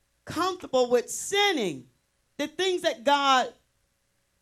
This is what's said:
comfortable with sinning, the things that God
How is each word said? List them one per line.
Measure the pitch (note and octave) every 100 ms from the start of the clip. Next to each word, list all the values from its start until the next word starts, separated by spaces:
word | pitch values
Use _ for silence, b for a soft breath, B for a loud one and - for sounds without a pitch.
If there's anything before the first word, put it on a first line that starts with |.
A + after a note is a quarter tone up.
| _ _ -
comfortable | - F4+ F#4 C#4+ B3+ B3
with | A#3+ A#3
sinning, | - - G4+ G4+ D#4 F#3+ C3 - _ _ _ _ -
the | D4
things | D#4+ F#4+ F4+
that | E4 A#3+
God | A3+ C#4+ C#4 C4 G3 - _ _ _ _ _ _ _ _